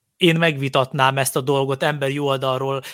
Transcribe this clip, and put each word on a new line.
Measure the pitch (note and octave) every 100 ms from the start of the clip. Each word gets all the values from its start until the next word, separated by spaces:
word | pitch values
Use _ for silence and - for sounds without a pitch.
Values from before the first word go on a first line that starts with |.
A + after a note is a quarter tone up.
| _ -
én | F3 E3
megvitatnám | E3 C#3+ C#3 C#3 B2+ C#3+ C3+ C3+
ezt | C3+ D3+
a |
dolgot | C3 C#3 C3+ C3+
emberi | D#3+ D3 C#3 C#3+
oldalról | C#3+ C3+ C3 B2+ C3+ C3+ -